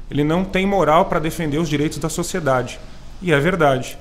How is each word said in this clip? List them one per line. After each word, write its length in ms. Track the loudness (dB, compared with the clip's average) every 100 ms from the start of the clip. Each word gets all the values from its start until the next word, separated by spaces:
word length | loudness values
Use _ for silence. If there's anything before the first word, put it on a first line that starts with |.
| -4
ele 120 | 0
não 220 | 2 0 0
tem 200 | 0 2
moral 380 | 2 4 4 4
para 140 | 0
defender 380 | -2 -4 -2 -2
os 100 | 0
direitos 300 | 0 -2 -2
da 100 | -4
sociedade. 720 | -4 -4 -2 0 0 0 -8 -16 -16 -16 -6
E 120 | 2
é 80 | 2
verdade. 580 | 2 4 4 2 -2 -10